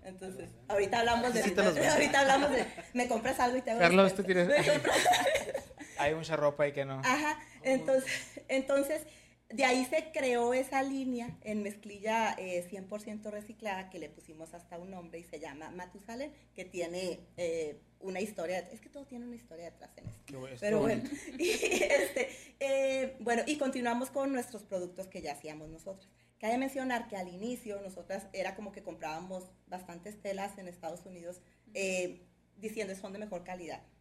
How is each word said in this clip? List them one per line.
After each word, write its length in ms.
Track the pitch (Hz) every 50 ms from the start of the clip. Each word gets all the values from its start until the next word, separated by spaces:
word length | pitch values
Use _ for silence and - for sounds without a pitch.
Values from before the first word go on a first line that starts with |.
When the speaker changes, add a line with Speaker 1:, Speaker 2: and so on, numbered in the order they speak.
| -
Speaker 1:
Entonces, 480 | 190 185 190 190 190 185 - 170 165 - - - -
ahorita 320 | 208 202 202 190 - 233
hablamos 340 | 233 233 233 233 233 247 233
de 80 | 226
Speaker 2:
Sí, 80 | - 202
te 120 | 185 208 202
los 100 | 208 165
vendo. 160 | - - -
Speaker 1:
<laughs> 40 | 311
ahorita 260 | - 302 285 - 269
hablamos 320 | 277 269 269 277 285 285
de, 120 | 262 247 - - - - - - -
me 140 | 247 240 240
compras 320 | 240 220 214 247 262 -
algo 180 | 247 247 247 254
y 40 | 254
te 80 | -
hago 80 | 226 233
Speaker 3:
Carlos, 260 | 180 170 175 190 196 190 190
Speaker 1:
descuento. 280 | 196 196 185 190 180 175
Speaker 3:
tú 40 | 180
tienes 200 | 285 294 - -
Speaker 1:
Me 40 | 587
compras 240 | - - - - -
Speaker 3:
<laughs> 1000 | - 719 719 - - 539 622 - - - - - - - - - - - - -
Hay 160 | 143 147 156
mucha 220 | 160 160 151 160
ropa 280 | 151 147 147 143 - 151
ahí 100 | 143 135
que 120 | 143 139
no. 140 | 139 135 135 135
Speaker 1:
Ajá, 360 | 262 254 294 302 302 311 302 - - - - -
entonces, 480 | 262 269 262 - - 269 262 254 - - - - - - - - -
entonces, 520 | 262 269 262 262 277 277 285 - 311 320 311 - - - - - _ _ _ _
de 140 | - 214 269
ahí 200 | 254 247 262 254
se 260 | - - 311 311 311 -
creó 400 | 311 269 254 240 240 240 240 247
esa 300 | 262 269 262 - 269 269
línea 540 | 277 269 269 269 254 254 240 233 247 247 -
en 220 | - 214 214 214 208
mezclilla, 680 | 196 214 208 - 208 202 202 196 220 220 226 226 208 196 -
eh, 280 | 190 185 180 175 175 180
cien 180 | 208 196 190 185
por 140 | 208 208
ciento 300 | 214 226 214 214 208 214
reciclada, 580 | 208 208 208 214 226 - 220 214 190 185 190 190
que 80 | 190 180
le 100 | 156 147
pusimos 440 | 151 - - - 160 156 160 165 -
hasta 240 | 175 170 - 180 170
un 140 | 175 190
nombre 280 | 190 185 170 165 165 170
y 40 | 175
se 160 | 175 - 151
llama 320 | 151 160 135 147 160 160
Matusalén, 600 | 160 180 180 180 - 202 202 - 226 247 277 302 285 - - _ _
que 120 | - 185
tiene, 560 | 185 - 180 170 165 170 180 190 180 160 - - - - -
eh, 420 | 175 170 165 165 160 151 143 - _ _ _ _
una 200 | - 190 185 185
historia, 400 | 202 214 214 - 170 165 185 185
es 220 | 175 - - 220
que 80 | - -
todo 160 | _ 285 277
tiene 200 | - 254 240 240
una 100 | 240 240
historia 300 | 233 233 - 165 160 170
detrás 240 | 165 - - - - - -
en 100 | - -
esto. 140 | - - _ -
Speaker 3:
Qué 80 | 143
bueno, 220 | 131 131 131 131 120
Speaker 1:
Pero 180 | - 208 214 -
Speaker 3:
qué 40 | -
Speaker 1:
bueno, 180 | - - - -
Speaker 3:
bonito. 120 | - 285 285 - 330
Speaker 1:
<laughs> 160 | 262 262 330
y, 60 | 359 440 - - - - - 330
este, 460 | 285 285 277 - - - 269 247 - - - - - - _
eh, 560 | 277 269 269 269 269 269 262 262 262 262 262 -
bueno, 200 | 220 226 233 233 226 -
y 100 | 302 294
continuamos 520 | 277 262 254 254 240 240 233 240 254 262
con 220 | - 277 269 277 277
nuestros 300 | 254 240 - - 202 202
productos 440 | - 196 185 180 175 - - 190 190
que 140 | - 190
ya 100 | 156 151 147
hacíamos 360 | - - 156 151 156 156 156
nosotras. 400 | 160 165 - 196 190 190 - _ _ _ _ _ _ _
Cabe 180 | - 220 233 247
mencionar 500 | 269 269 269 277 262 262 247 233 233 -
que 80 | 208
al 140 | 196 180 180
inicio 500 | 175 180 208 240 247 240 - 214 202 202
nosotras 460 | 202 190 190 - 180 - 190 196 196 - -
era 220 | 196 185 185 190
como 180 | - 208 196 -
que 100 | 208 190
comprábamos 640 | - 165 165 170 156 156 160 180 185 190 185 180 - - _ _ _
bastantes 540 | - 185 185 - 170 175 175 208 208 208
telas 360 | - 202 196 190 196 202 202 -
en 100 | 190 175
Estados 380 | 175 - - 160 160 170 -
Unidos, 360 | 196 185 175 170 170 180 - _ _ _ _ _ - 214
eh, 520 | - 196 190 185 185 180 180 - - - _ _ _ _ _ _ -
diciendo, 360 | 196 220 214 226 214 190 190
"Son 180 | 190 202 202 190
de 60 | 196
mejor 240 | 214 208 196 175 175
calidad". 360 | 185 185 180 170 156 147 220 - _ _ _